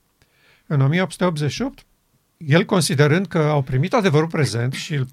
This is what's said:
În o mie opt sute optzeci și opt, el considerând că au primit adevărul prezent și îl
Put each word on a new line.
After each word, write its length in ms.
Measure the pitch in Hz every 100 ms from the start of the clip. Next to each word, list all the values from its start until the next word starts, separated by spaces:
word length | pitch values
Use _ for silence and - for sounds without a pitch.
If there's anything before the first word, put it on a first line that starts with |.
| _ _ _ _ _ _ -
În 160 | 147
o 60 | 135
mie 140 | 170
opt 100 | 185
sute 140 | - 185
optzeci 260 | 156 147
și 100 | 131
opt, 240 | 269 - _ _ _ _ _ _
el 280 | 156 160 -
considerând 640 | 202 147 135 147 160 196
că 100 | 175
au 240 | 151 151
primit 320 | 135 127 170
adevărul 340 | 262 190 147 165
prezent 460 | 170 139 113 123
și 200 | 131 -
îl 120 | 147 127